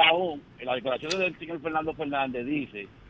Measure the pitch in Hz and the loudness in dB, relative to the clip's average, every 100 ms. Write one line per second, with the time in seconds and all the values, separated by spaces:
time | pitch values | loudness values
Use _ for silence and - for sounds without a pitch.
0 | 160 170 180 143 - - 123 127 127 123 | 8 6 2 -2 -10 -10 -2 -2 0 -2
1 | 151 190 180 151 160 165 160 156 156 151 | -2 0 0 -2 -8 -6 -2 -2 -2 -4
2 | 147 143 135 123 123 147 120 104 98 - | -2 0 0 -2 -2 -2 -4 -8 -12 -16
3 | - | -20